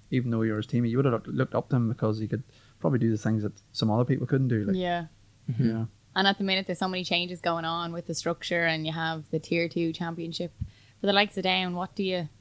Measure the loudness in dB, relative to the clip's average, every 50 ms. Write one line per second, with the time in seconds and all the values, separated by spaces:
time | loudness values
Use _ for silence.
0 | -10 -2 -2 0 0 0 0 2 2 0 0 -2 -2 0 0 0 2 2 2 2
1 | 2 2 2 0 -2 -4 -2 -2 -2 0 0 -2 0 2 2 2 2 2 0 0
2 | 0 0 0 0 -2 -4 -4 -6 -6 -10 -18 -20 -20 -20 -16 -2 0 2 2 4
3 | 4 2 2 2 2 0 2 2 0 -2 -6 -8 -18 _ -4 0 0 2 4 2
4 | 2 2 2 0 0 0 2 2 2 2 2 0 2 0 0 0 0 0 -2 -2
5 | -4 -8 -14 -20 -20 -20 -20 -12 -8 -6 -2 0 2 2 2 0 -4 -4 -8 -16
6 | _ _ -2 2 2 2 2 2 0 0 0 0 0 -2 -4 -2 -2 -2 -2 -2
7 | -2 0 0 0 0 -2 -6 -4 -2 0 0 0 -2 -2 -2 -2 -4 -4 -6 -6
8 | -6 -6 -6 -2 -2 -2 -2 -2 -2 -2 0 2 2 2 2 0 -2 -2 -2 -2
9 | -2 -2 -4 -4 -6 -4 -4 -4 -2 0 0 0 0 0 0 0 0 0 -2 -4
10 | -6 -6 -6 -6 -8 -8 -6 -6 -8 -8 -6 -10 -10 -10 -10 -18 -20 -20 -12 _
11 | 0 4 4 4 4 4 0 -2 0 2 2 2 0 0 -2 -4 -4 -6 -4 -4
12 | -2 -2 -2 -2 -4 -6 -10 -14